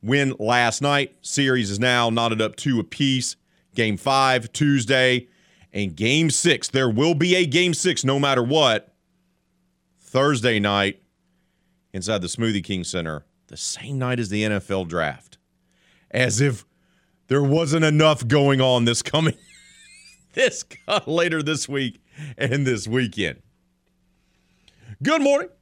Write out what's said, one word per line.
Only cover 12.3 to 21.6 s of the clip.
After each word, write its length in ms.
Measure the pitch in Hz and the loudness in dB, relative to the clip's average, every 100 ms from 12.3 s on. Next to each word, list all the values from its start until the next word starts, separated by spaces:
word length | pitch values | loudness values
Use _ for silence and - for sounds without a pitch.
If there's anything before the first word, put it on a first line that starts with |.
| - 113 101 | -4 -2 -2
King 200 | 85 95 85 | -4 -8 -6
Center, 400 | 92 80 78 - _ _ | -6 -6 -8 -12 _ _
the 100 | 73 | -12
same 420 | - - - 139 | -10 -10 -8 -6
night 200 | 127 127 | -4 -4
as 100 | 110 | -2
the 140 | 104 107 | -2 -2
N 80 | |
F 180 | 104 - | -2 -4
L 140 | 98 90 | -6 -4
draft. 520 | 85 78 69 _ _ _ _ _ _ _ _ _ | -2 -4 -4 _ _ _ _ _ _ _ _ _
As 300 | 113 127 104 | -2 0 2
if 240 | 143 117 - _ _ _ _ _ _ | 0 -2 -12 _ _ _ _ _ _
there 160 | 135 | 0
wasn't 420 | 143 151 165 160 156 | 2 2 2 2 2
enough 420 | 151 156 151 120 | 4 4 2 2
going 340 | 143 139 135 | 2 4 4
on 240 | 131 123 120 | 4 4 2
this 180 | 120 | 0
coming, 320 | - 151 160 - _ - - - | -2 0 0 -2 _ -20 -20 -20
<laughs> 500 | - - - _ _ | -20 -20 -20 _ _
this 300 | - 277 - | -2 0 -2
co-, 380 | - - - - - | -16 -18 -4 -4 -2
later 380 | 160 170 160 | -2 0 -2
this 260 | 147 151 | -2 -4